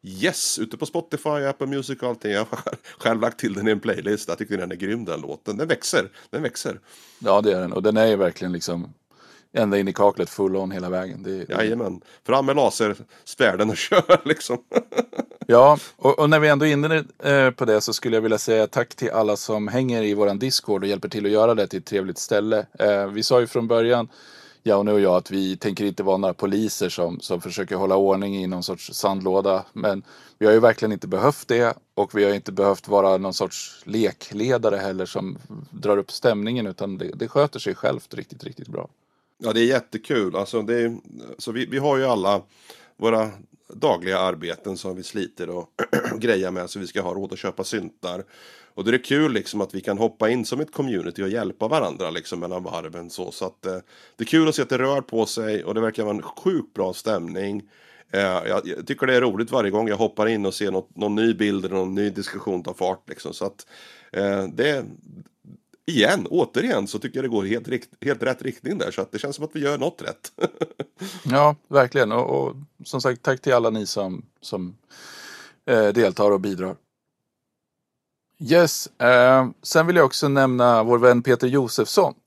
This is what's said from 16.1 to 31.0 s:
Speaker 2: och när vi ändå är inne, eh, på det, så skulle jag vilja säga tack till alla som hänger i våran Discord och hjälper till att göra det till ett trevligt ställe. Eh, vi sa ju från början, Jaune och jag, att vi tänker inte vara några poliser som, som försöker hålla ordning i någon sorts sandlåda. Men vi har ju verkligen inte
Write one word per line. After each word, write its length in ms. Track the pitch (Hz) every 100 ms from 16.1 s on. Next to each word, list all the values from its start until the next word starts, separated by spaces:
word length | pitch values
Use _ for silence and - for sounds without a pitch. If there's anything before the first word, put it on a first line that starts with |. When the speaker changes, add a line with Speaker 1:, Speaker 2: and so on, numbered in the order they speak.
| 147
Speaker 2:
och 120 | 151
när 100 | 156
vi 80 | 151
ändå 180 | 143 151
är 60 |
inne, 320 | 143 151 160 - _
eh, 320 | 143 139 131
på 140 | 120
det, 160 | 117 107
så 120 | 117
skulle 240 | 110 123 113
jag 60 |
vilja 160 | 110 107
säga 280 | - 110 107
tack 280 | - 117
till 160 | - 127
alla 260 | 113 110 101
som 320 | - 107 104
hänger 340 | 127 131 117
i 120 | 107
våran 240 | 104 101 101
Discord 440 | 131 - - 101
och 60 | 98
hjälper 200 | 98 95
till 180 | 104 101
att 60 |
göra 220 | 107 113
det 120 | 110 95
till 120 | 92
ett 80 | -
trevligt 320 | 101 95 85
ställe. 480 | - 104 107 107 - -
Eh, 280 | 104 101 98
vi 160 | 104
sa 180 | 113 123
ju 60 | 117
från 220 | 127 113
början, 400 | 117 117 120 117 - - - - _
Jaune 300 | 110 101 104
och 80 | 104
jag, 140 | 98 90
att 140 | -
vi 260 | 95 95 92
tänker 280 | 107 92
inte 180 | 101 92
vara 140 | 95 95
några 180 | 95
poliser 540 | 87 101 101 110 - 92
som, 320 | - 85 87
som 200 | - 90
försöker 360 | 90 90 90 101
hålla 200 | 95 95
ordning 400 | 98 95 101 98
i 100 | 90
någon 160 | 92
sorts 280 | 90 92 -
sandlåda. 720 | - 101 98 92 95 98 95 -
Men 300 | 110 110 98 - - - _
vi 80 | 107
har 60 |
ju 80 | 113
verkligen 320 | 117 110 110
inte 140 | 101